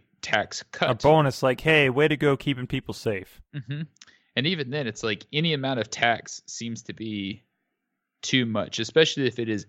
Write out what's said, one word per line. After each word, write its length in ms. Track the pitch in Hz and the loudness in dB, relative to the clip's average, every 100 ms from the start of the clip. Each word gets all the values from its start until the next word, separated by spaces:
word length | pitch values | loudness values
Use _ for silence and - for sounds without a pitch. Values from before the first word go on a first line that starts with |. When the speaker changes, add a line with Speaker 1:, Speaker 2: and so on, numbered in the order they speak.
| _ _ | _ _
Speaker 1:
tax 400 | - 107 - - - | -2 -2 -2 -8 -10
cut. 200 | - 160 | -2 -2
Speaker 2:
A 40 | |
bonus, 480 | 117 147 156 143 - | 2 6 6 4 2
like, 180 | 131 127 | 0 2
"Hey, 300 | 160 156 135 | 4 4 4
way 160 | 127 156 | 4 2
to 100 | 139 | 4
go 200 | 147 135 | 2 2
keeping 320 | 147 127 123 | 0 -4 -4
people 260 | 135 - | -6 -6
safe." 460 | - 113 98 92 - - | -6 -4 -4 -6 -20 -16
Speaker 1:
Mm-hmm. 280 | 147 117 147 165 _ - _ _ 120 | -12 -8 -8 -10 _ -20 _ _ -2
And 100 | 147 | -2
even 240 | 175 127 | -2 -4
then, 160 | 151 120 | -4 -4
it's 160 | 107 | -4
like 240 | 113 107 - | -4 -4 -4
any 200 | 147 165 | -2 0
amount 280 | 143 131 127 | 0 -2 -2
of 100 | 107 | -4
tax 520 | - 117 113 - - - | 0 0 0 -4 -16 -14
seems 360 | - 117 113 | -10 -8 -8
to 100 | - | -10
be 500 | 92 110 104 98 104 _ _ _ _ _ _ _ _ | -10 -8 -6 -6 -8 _ _ _ _ _ _ _ _
too 240 | - 131 117 | 0 0 2
much, 320 | 107 - - | -2 -2 -4
especially 480 | 113 160 156 147 127 | 0 4 4 2 -2
if 120 | - | -2
it 100 | 113 | -2
is 160 | 104 | -4